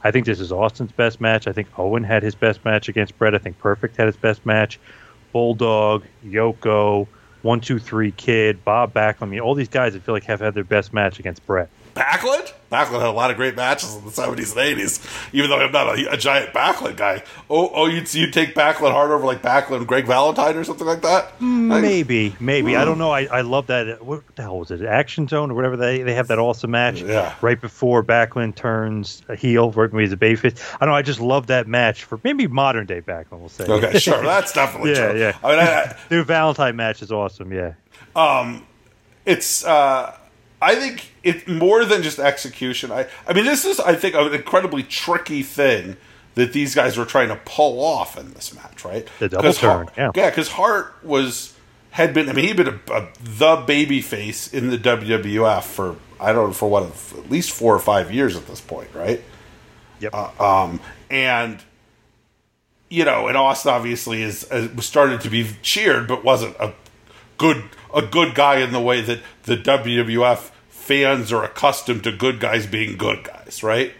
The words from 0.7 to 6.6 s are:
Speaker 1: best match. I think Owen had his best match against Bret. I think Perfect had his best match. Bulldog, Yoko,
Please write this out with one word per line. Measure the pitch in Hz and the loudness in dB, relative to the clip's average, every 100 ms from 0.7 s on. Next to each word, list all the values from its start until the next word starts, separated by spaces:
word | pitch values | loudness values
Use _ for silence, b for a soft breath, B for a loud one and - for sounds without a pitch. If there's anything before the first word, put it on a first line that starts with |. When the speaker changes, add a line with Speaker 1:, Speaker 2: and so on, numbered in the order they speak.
| - 113 | -2 -10
Speaker 1:
best | - 117 110 | 0 -2 0
match. | 113 110 107 | 0 0 0
I | |
think | 98 101 - | -6 -8 -6
Owen | 95 113 | -2 -2
had | 107 110 | 0 0
his | 107 | 0
best | 101 117 104 | 0 0 0
match | 117 107 - | 0 -2 -2
against | 104 104 - | -4 -4 0
Bret. | 110 | 0
I | 104 | 2
think | - 90 | -2 -6
Perfect | 107 101 117 - | -2 -2 -4 0
had | 110 | -2
his | 104 | 0
best | 113 107 | -2 -2
match. | 110 107 107 - B B B B _ | 0 2 2 -4 B B B B _
Bulldog, | 120 117 113 117 107 107 107 - _ 107 | -2 0 0 0 2 2 0 -4 _ -6
Yoko, | 101 117 113 | 0 0 0